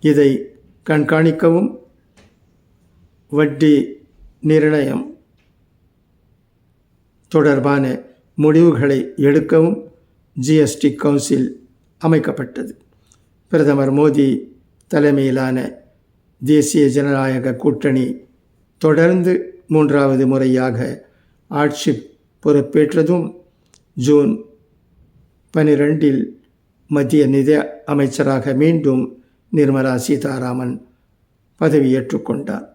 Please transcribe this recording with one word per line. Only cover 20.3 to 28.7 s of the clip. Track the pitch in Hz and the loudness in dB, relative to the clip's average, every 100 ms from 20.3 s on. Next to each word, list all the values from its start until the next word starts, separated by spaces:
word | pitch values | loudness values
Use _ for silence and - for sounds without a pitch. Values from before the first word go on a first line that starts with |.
| 135 131 127 127 117 131 - - _ _ _ _ | 0 0 0 -2 -4 -6 -10 -16 _ _ _ _
ஆட்சி | 143 147 147 - 117 - _ _ _ | -2 -2 -2 -4 -4 -6 _ _ _
பொறுப்பேற்றதும் | 156 147 - 151 151 170 156 175 160 - _ _ _ _ _ - | 0 0 2 0 0 0 0 -2 -4 -12 _ _ _ _ _ -6
ஜூன் | 127 147 139 - - _ _ _ _ _ _ _ _ _ _ | 2 4 2 -2 -10 _ _ _ _ _ _ _ _ _ _
பனிரெண்டில் | 160 151 143 147 156 151 135 110 - _ _ _ _ _ | -2 2 2 2 0 0 0 -4 -10 _ _ _ _ _
மத்திய | 147 135 151 135 | -4 0 2 2
நிதி | 139 139 151 143 - - | 2 2 2 0 -12 -6
அமைச்சராக | 143 139 - 139 135 143 | -2 -2 -2 -2 -2 -2
மீண்டும் | 131 151 | 0 2